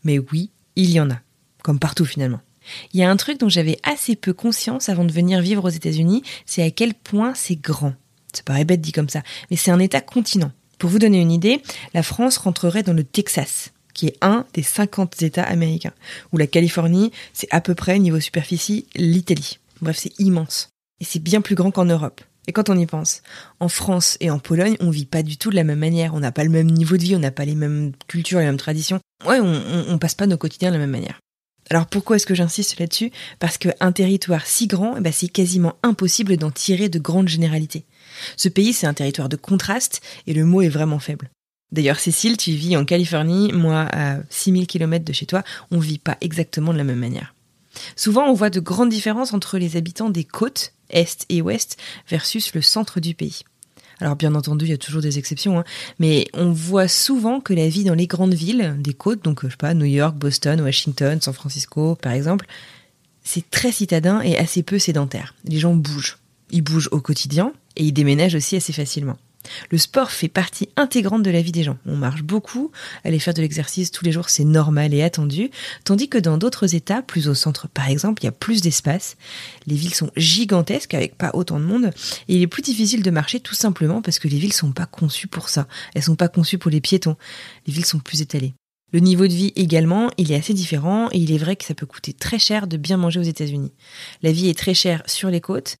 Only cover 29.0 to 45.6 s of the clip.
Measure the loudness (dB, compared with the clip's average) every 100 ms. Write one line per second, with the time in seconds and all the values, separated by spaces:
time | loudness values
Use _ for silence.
29 | _ _ 2 4 4 2 0 -4 0 0
30 | 0 0 0 2 -2 -2 0 0 0 -4
31 | -6 -12 _ _ _ _ _ 0 2 -4
32 | 2 2 2 0 0 0 -4 -4 -4 -2
33 | -4 -6 -20 -4 -4 0 -2 2 0 2
34 | 2 2 0 -2 0 -2 0 0 0 0
35 | -2 -2 -2 0 2 4 2 2 0 2
36 | 2 2 2 2 0 -4 0 2 2 -2
37 | 0 2 2 2 0 0 -4 -8 -14 _
38 | -20 -16 -14 -2 0 4 2 2 -2 0
39 | -2 -2 -4 -4 0 0 0 -2 -2 -6
40 | -12 -16 -4 2 4 6 4 2 0 -2
41 | -4 -10 -10 _ _ _ _ 0 2 2
42 | 0 0 0 0 -2 -2 0 0 2 2
43 | 2 0 0 2 2 2 2 2 0 -2
44 | -2 -4 -6 -4 2 2 0 -2 0 -2
45 | -2 -6 -4 -4 -4 -14